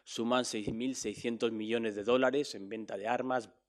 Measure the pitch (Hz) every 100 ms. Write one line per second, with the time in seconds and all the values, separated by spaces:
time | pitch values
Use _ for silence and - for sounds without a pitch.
0 | - - 117 127 120 110 104 113 127 127
1 | 110 101 120 117 117 110 107 117 113 104
2 | 104 127 127 139 143 107 98 110 107 101
3 | 107 123 127 127 107 -